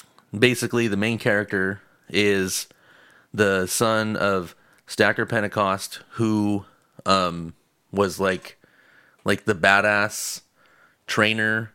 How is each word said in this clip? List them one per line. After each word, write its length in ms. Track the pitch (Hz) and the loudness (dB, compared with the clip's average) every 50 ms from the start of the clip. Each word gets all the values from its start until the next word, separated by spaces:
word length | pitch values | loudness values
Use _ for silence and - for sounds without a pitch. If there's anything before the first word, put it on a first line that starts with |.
| - _ _ _ _ _ - 104 | -20 _ _ _ _ _ 0 2
basically, 480 | 120 123 123 - 120 113 - 117 117 | 4 4 4 2 -2 -2 0 0 0
the 100 | 110 101 | 0 0
main 220 | 98 104 113 117 107 | 0 0 -2 -2 -2
character 640 | - 123 104 104 104 - 104 98 95 95 101 104 - _ _ _ _ - | 0 0 0 0 0 -2 -2 -2 -2 -2 -4 -8 -12 _ _ _ _ -4
is 600 | - 95 104 101 101 98 92 95 - - - - _ _ _ _ - - _ _ _ _ _ _ - | 0 2 2 2 2 2 0 -2 -4 -6 -8 -10 _ _ _ _ -20 -20 _ _ _ _ _ _ -2
the 320 | 98 104 98 98 95 92 | 0 2 2 2 0 -2
son 500 | 90 - - 120 113 110 110 110 107 110 | -2 -2 0 0 2 2 0 -2 -2 -2
of 380 | - - 101 98 92 87 82 - _ _ _ _ _ _ | -2 -2 -2 -2 -2 -4 -8 -14 _ _ _ _ _ _
Stacker 400 | - - - 107 101 110 - 113 | -6 0 2 2 2 2 0 -2
Pentecost, 760 | - 117 113 104 98 - 110 101 95 95 98 - - - - - - | -2 -2 -2 -2 -2 -2 0 0 0 0 -2 -6 -10 -14 -16 -18 -10
who, 560 | - - 113 110 107 107 104 104 104 98 95 - _ _ _ _ _ - - | -6 -2 -2 0 0 0 0 -2 -2 -4 -6 -12 _ _ _ _ _ -4 0
um, 480 | 95 95 95 90 87 85 85 85 82 - _ _ _ _ _ _ _ | 2 2 2 2 0 -2 -6 -10 -12 -14 _ _ _ _ _ _ _
was, 300 | - 98 101 92 85 90 | 0 0 0 0 0 0
like, 380 | 98 95 92 87 - - - _ _ _ _ _ _ _ _ _ _ _ _ _ - | 0 0 0 -2 -6 -14 -20 _ _ _ _ _ _ _ _ _ _ _ _ _ -2
like, 200 | 98 101 - - | -2 -2 0 0
the 100 | 107 104 | -2 0
badass 880 | 80 87 95 98 101 101 107 104 101 104 107 - - - - - - - _ _ _ _ _ _ _ _ _ _ _ _ | 4 4 4 6 6 4 2 2 2 0 -2 -4 -6 -8 -8 -10 -12 -16 _ _ _ _ _ _ _ _ _ _ _ _
trainer 640 | - - 113 107 107 110 110 110 110 110 113 113 110 | -4 0 2 2 2 2 0 0 0 0 -2 -4 -6